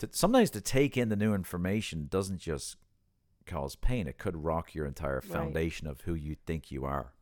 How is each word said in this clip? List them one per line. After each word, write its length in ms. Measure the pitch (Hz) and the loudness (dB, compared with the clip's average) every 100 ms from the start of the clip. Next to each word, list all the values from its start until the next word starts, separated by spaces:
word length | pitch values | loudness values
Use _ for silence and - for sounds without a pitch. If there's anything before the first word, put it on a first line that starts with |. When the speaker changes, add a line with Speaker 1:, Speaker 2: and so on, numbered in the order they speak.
Speaker 1:
to, 100 | 110 | -8
sometimes 380 | - 185 254 208 | 2 4 6 6
to 100 | 107 | 2
take 340 | - 135 143 127 | 0 4 4 4
in 120 | 120 | 2
the 60 | 104 | 2
new 180 | 107 | 2
information 720 | 104 90 87 90 104 104 82 71 | 2 0 -2 0 0 -2 -6 -2
doesn't 320 | 95 95 92 | 0 0 -4
just 380 | - 73 - - _ _ _ _ _ _ - | -4 -4 -6 -12 _ _ _ _ _ _ -8
cause 280 | 82 69 - | -6 -4 0
pain. 320 | - 127 80 | 2 2 -2
It 100 | - | -4
could 240 | 104 85 | -4 -2
rock 320 | 76 80 80 82 | 0 0 0 -4
your 100 | 73 | -4
entire 300 | 67 76 67 | -2 -2 -2
Speaker 2:
Right. 20 | - | -2
Speaker 1:
foundation 560 | - 73 76 82 - 78 | -4 -2 0 0 -2 -6
of 140 | 69 | -6
who 120 | - | -4
you 220 | 82 73 76 - | -4 -4 -6 -4
think 260 | 80 - | -4 -4
you 140 | 67 67 | -6 -4
are. 280 | 69 64 - | -4 -4 -12